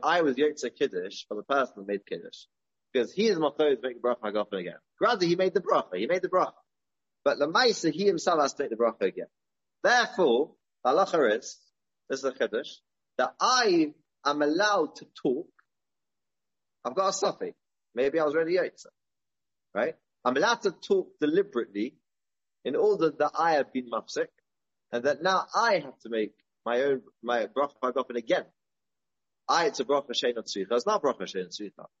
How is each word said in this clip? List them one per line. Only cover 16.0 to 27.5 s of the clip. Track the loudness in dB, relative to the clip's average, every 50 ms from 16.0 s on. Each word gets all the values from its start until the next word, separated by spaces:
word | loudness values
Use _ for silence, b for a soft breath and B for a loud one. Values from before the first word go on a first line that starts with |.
| _ _ _ _ _ _ _ _ _ _ _ _ _ _ _ _ -10
I've | -4 -2
got | 0 0 0
a |
suffix. | 0 0 -2 -2 -2 -4 -8 -10 -10 _ _ _ _ _ _ _ -4
Maybe | -2 0 0 2 2
I | 0
was | 2 0
already | 0 0 0 0
Yotze, | 0 0 -2 -6 -12 -20 -20 _ _ _ _ _ _ _ _ _ _ _ _ _ _ _ _ -4
right? | -2 -2 -2 -4 _ _ _ _ _ -2
I'm | 0 0
allowed | 2 2 2 2 0
to | -2 -4
talk | -4 -4 -2 0 0 0 0 -2 -4 _
deliberately | -2 2 2 2 0 0 -2 -4 -4 -4 -4 -4 -4 -6 -6 _ _ _ _ _ _ _ _ _ _ _ _ _ -6
in | -4 0
order | 2 2 2 4 2 2 0
that | 2 0 -2 0 0 0
I | 2 2 2
have | 2 0 0
been | -4 -8 -6 -4
mafsik, | -6 -8 -8 -6 -6 -6 -6 -6 _ _ _ _ _ _ _ _ _ _ _ _
and | -6 -2 0
that | 0 0 0
now | 0 0 2 0 0 -2 -2
I | 0 2 2 2
have | 0 -2 -6 -14 _
to | -10 -4
make | -2 -2 -2 -4 -6 _ _ _ _ _ _
my | -2 0 2
own, | 2 2 0 0 -4 -10 _ _
my | -4 -2 -2 0 -2
bracha | -2